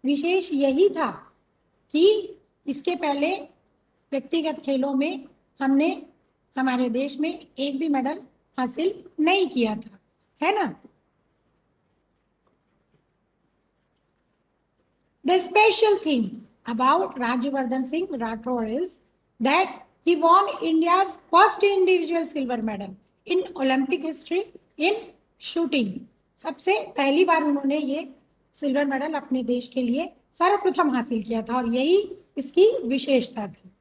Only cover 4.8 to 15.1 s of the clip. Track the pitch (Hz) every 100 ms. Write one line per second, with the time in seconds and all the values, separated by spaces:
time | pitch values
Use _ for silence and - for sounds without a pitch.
4.8 | 277 269 294 370 - _ _ _ 269 277
5.8 | 311 381 - _ _ _ _ - 262 254
6.8 | 247 226 277 277 311 349 - - 277 269
7.8 | 311 277 254 339 - _ _ - 254 -
8.8 | 349 - - - 311 392 349 247 220 214
9.8 | - - _ _ _ _ 320 415 285 156
10.8 | - _ _ _ _ _ _ _ _ _
11.8 | _ _ _ _ _ _ _ _ _ _
12.8 | _ _ _ _ _ _ _ _ _ _
13.8 | _ _ _ _ _ _ _ _ _ _
14.8 | _ _ _